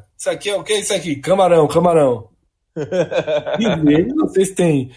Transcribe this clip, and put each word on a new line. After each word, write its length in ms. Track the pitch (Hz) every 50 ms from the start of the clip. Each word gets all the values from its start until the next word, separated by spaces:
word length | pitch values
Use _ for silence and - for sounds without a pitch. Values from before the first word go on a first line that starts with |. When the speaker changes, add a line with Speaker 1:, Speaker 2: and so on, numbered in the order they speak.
| - _ _
Speaker 1:
"Isso 140 | - - 190
aqui 180 | 170 147 - 202
é 60 | 202
o 60 | 185 165
quê? 100 | - 214 202
Isso 160 | 196 - 208
aqui, 220 | 185 156 175 143
camarão, 500 | 139 - 156 185 190 190 175 175 165 151 143
camarão." 640 | - 165 175 175 170 165 147 135 120 110 101 - _ _ _ _ _ _ _ _ _
Speaker 2:
<laughs> 840 | 165 147 - - 185 160 - - 175 151 151 156 147 143 151 - -
Speaker 1:
E 320 | 226 220 170 165 151 143 147
ele, 220 | 156 185 233 285
não 140 | 311 311 -
sei 160 | - 190 190
se 100 | 190 190
tem 380 | - 180 170 156 139 123 127 -